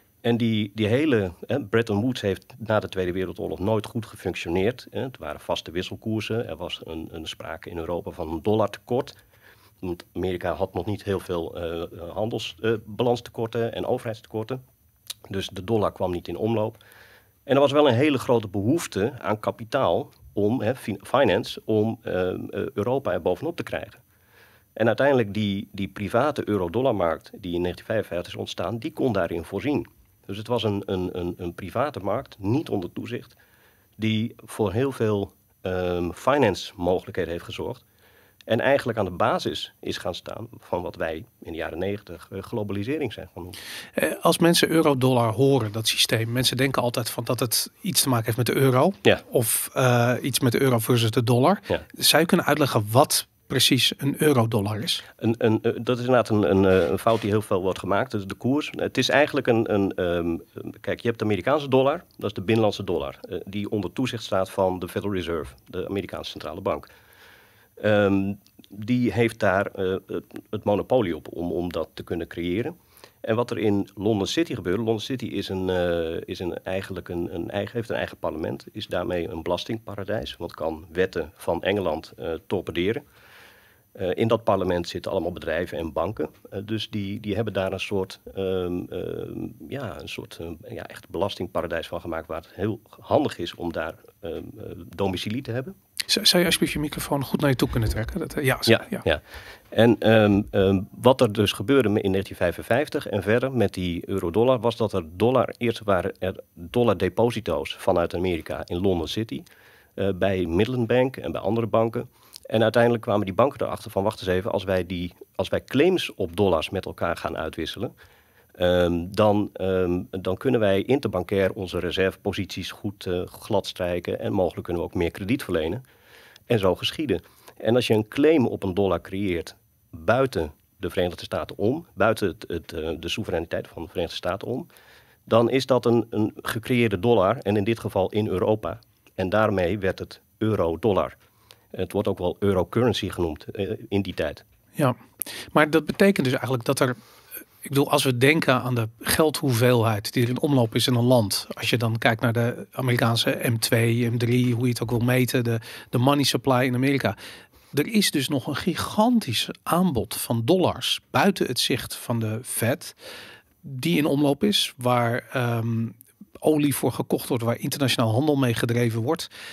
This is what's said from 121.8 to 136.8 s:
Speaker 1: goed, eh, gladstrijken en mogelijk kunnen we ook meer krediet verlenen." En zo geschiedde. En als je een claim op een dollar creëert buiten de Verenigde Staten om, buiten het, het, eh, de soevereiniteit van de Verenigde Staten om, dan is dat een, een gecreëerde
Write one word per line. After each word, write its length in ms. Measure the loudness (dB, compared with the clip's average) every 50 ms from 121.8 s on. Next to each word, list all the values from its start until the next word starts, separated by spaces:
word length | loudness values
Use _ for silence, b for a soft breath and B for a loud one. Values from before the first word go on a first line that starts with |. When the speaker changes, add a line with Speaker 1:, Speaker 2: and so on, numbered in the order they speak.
| -4 -2 0 2 0 0 0 -2 -4 -4 -4 -4 -6 -6 -6 -10 -10 -10
Speaker 1:
goed, 340 | -12 -8 -8 -8 -8 -8 -6
eh, 160 | -4 -4 -4 -4
gladstrijken 920 | -6 -10 -16 -8 0 0 0 0 -2 -6 -4 -2 -2 -2 -2 -2 -4 -4 -4
en 140 | -4 -2 0
mogelijk 300 | 2 0 0 0 -4 -6
kunnen 200 | -4 -4 -4 -4
we 40 | -4
ook 80 | -2
meer 160 | -2 -2 -2
krediet 320 | -2 -4 -4 -2 -2 -2 -2
verlenen." 400 | -2 -2 -2 0 -2 -4 -6 -8 b b b b b b b b b b b b
En 140 | 0 0 2
zo 160 | 4 2 0
geschiedde. 460 | 2 -2 -6 -4 -4 -2 -2 -2 -4 B B B B B B B B
En 180 | 0 2 2
als 120 | 4 4 4
je 60 | 4
een 140 | 2 2 0
claim 400 | 0 2 4 6 6 6 4 2
op 160 | 0 -2 -4
een 100 | -2 0
dollar 280 | 2 2 2 2 0
creëert 540 | -4 -6 -6 -4 -2 -2 -2 -2 -4 -8 -14 _ _ _ _ _ _ _
buiten 600 | -18 -10 0 2 4 4 4 2 2 -2 -4 -4 -6 _ _ _ _ -8
de 120 | -8 -4
Verenigde 340 | 0 0 0 0 0 -4 -10
Staten 340 | -6 -6 -6 -6 -6 -6 -2
om, 280 | 0 0 0 0 -6 -10 -2
buiten 340 | 0 2 2 2 2 0 -2
het, 180 | -2 -4 -10 -8
het, 260 | -8 -8 -6 -8 -8
eh, 160 | -6 -4 -4 -4 -4
de 100 | -4 -6
soevereiniteit 580 | -4 -4 -4 -2 -2 -4 -2 -2 -6 -6 -6 -8
van 140 | -12 -12
de 60 | -12 -10
Verenigde 260 | -4 -4 -4 -4 -6
Staten 320 | -6 -4 -4 -4 -4 -4 -6
om, 200 | -6 -6 -6 -10 b b b b b b b b b b b
dan 260 | 4 4 6 6 6
is 160 | 4 2 2
dat 200 | 4 2 4 4
een, 220 | 4 4 4 4 2
een 240 | 0 0 0 0 -2 -4
gecreëerde 580 | -8 -6 -6 -6 -2 0 2 2